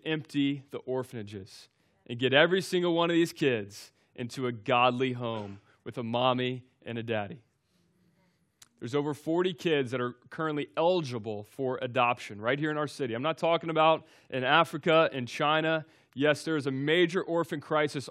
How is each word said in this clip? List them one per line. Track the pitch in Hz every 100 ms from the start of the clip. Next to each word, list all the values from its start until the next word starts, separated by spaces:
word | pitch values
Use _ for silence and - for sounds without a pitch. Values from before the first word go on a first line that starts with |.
| 160
empty | 156 - 147 139 143 -
the | 123
orphanages | 127 127 120 117 101 104 95 - - _ _ _ -
and | 120
get | 127
every | 135 170 190
single | - 180 175
one | 165 170
of | 170
these | 170
kids | - 143 113 101 104 - _ _ -
into | 120 - 123
a |
godly | 117 101 123 127 123 131
home | 123 120 113 101 98 _ _
with | - 127
a |
mommy | 113 120 127 127 127 127 - _ -
and | 117
a |
daddy. | 113 107 101 123 _ _ _ _ _ _ _ _ _ _ _ _ _ -
There's | 120 143
over | 147
forty | 139 160 170 185
kids | 170 175 147 123
that | 123
are | 123 - -
currently | - 160 147 - 147
eligible | 165 185 139 123 110 104
for | 104 - 131 127
adoption | 127 123 120 120 - 104
right | 113 143
here | 156
in | 151
our | 147
city. | - 127
I'm | 117
not | 151 156
talking | 170 165 165
about | 156 160 156 - _ -
in | 131
Africa, | 127 156 160 160 175 160 156
in | 135 120
China. | - 147 156 160 160 151 _ _ 123
Yes, | 147 143
there | 165 156
is | 135
a |
major | 131 147 170 175 180
orphan | - 170 160 156
crisis | - 156 151 147 -